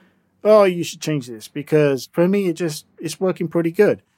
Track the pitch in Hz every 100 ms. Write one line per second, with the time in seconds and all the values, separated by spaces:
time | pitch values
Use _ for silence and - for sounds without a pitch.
0 | _ _ _ _ 208 214 202 175 160 170
1 | 160 151 123 110 - 147 135 156 147 135
2 | - - 175 202 190 160 170 147 - _
3 | 165 - 190 - 165 170 170 170 202 113
4 | _